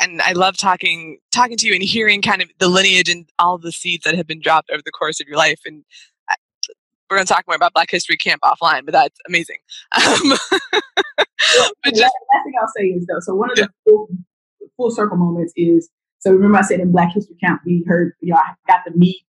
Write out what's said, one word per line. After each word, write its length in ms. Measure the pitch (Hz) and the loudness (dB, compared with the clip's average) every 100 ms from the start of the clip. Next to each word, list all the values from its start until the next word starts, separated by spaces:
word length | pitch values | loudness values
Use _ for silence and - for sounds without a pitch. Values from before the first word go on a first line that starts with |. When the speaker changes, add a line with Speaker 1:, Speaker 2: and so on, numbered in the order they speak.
Speaker 1:
and 180 | 180 170 | -4 -2
I 100 | 180 | -2
love 240 | 180 190 185 | 0 0 0
talking, 640 | 196 180 185 170 160 - _ | -2 -2 -2 -6 -10 -20 _
talking 260 | 240 247 226 | 0 0 0
to 100 | 220 | 0
you 40 | |
and 100 | 185 | 0
hearing 360 | 190 226 214 202 | -2 -2 0 0
kind 220 | 214 190 | 0 -2
of 60 | 175 - | -4 -2
the 80 | 185 | 2
lineage 400 | 185 190 185 175 | 4 4 2 0
and 200 | 175 165 - | -4 -6 -2
all 200 | 175 180 | 0 0
the 120 | 170 | -6
seeds 320 | - 180 170 | -10 -8 -6
that 120 | 160 175 | -2 -2
have 100 | 156 | -4
been 140 | 160 | -4
dropped 300 | 156 160 - | 0 0 0
over 100 | 151 | -8
the 60 | 156 | -10
course 300 | - 156 156 | -8 -6 -6
of 80 | 143 | -6
your 80 | 147 | 0
life. 220 | 156 147 | 0 0
And 200 | - 151 _ - _ _ - | -8 -18 _ -20 _ _ -8
I, 60 | - _ _ - - _ _ - | -8 _ _ -16 -16 _ _ -6
we're 100 | 196 | -2
gonna 80 | 190 | 0
talk 180 | 180 180 | 0 0
more 80 | |
about 200 | 156 175 | 0 0
Black 180 | 165 170 | 0 -2
History 240 | 135 - - | -2 -4 -4
Camp 260 | 202 156 | -2 0
offline, 420 | 143 151 165 143 | 0 0 0 0
but 80 | 139 | 0
that's 260 | 156 151 - - | 2 2 -2 -4
amazing. 300 | 175 165 - _ - - | -4 -4 -12 _ -20 -6
<laughs> 0 | |
Um, 380 | - - - 311 262 - | 0 2 2 2 0 0
<laughs> 300 | - - 427 - - - - - - - 480 | -4 -2 -4 -4 -4 -4 -4 -6 -2 0 2
Speaker 2:
Well, 140 | 480 415 | 2 -2
Speaker 1:
but 100 | 277 | -2
Speaker 2:
the 60 | 220 | 2
Speaker 1:
just 20 | |
Speaker 2:
last, 120 | 427 - - | 2 2 0
last 100 | 831 | 0
thing 80 | - 254 | 0 -4
I'll 80 | 226 220 | -4 -2
say 80 | 190 | -4
is, 200 | 175 175 | -2 -6
though, 140 | 165 | -8
so 140 | 175 | -4
one 160 | 190 247 | -4 -2
of 60 | 220 | -2
the 60 | |
Speaker 1:
Yeah. 60 | 202 _ - | -2 _ 4
Speaker 2:
full, 160 | 427 - 180 - _ _ _ - - | 4 2 -12 -14 _ _ _ -18 -6
full 140 | 240 | -4
circle 260 | 226 208 175 | -2 -2 0
moments 360 | 175 170 165 - | -2 -2 -4 -2
is, 320 | 170 165 - _ _ _ | 2 2 0 _ _ _
so 100 | 196 | 2
remember 240 | 190 202 202 | 4 4 4
I 40 | |
said 160 | 196 185 | 2 0
in 120 | 180 | 2
Black 200 | 175 175 | 2 2
History 220 | 202 - - | -2 -6 -4
Camp, 200 | 180 170 175 | -4 -2 -2
we 180 | 175 175 | -2 0
heard, 260 | 175 175 - | 0 0 -4
you 120 | 175 | 0
know, 60 | 160 | 0
I 160 | - - - | 0 -2 0
got 160 | 180 170 | 0 2
to 100 | 170 | 4
meet 260 | 185 190 _ | 4 2 _